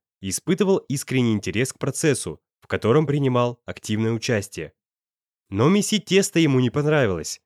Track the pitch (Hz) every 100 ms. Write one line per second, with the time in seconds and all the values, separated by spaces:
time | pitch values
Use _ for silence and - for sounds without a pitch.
0 | _ _ 95 - - 185 196 190 - 139
1 | - 131 120 104 95 101 - - 135 -
2 | 156 127 90 76 _ _ - 95 107 139
3 | 151 143 135 123 120 120 - - - 107
4 | 110 113 - 110 98 - 76 _ _ _
5 | _ _ _ _ - 98 135 202 190 214
6 | - 185 196 170 160 127 127 147 147 151
7 | 117 85 76 -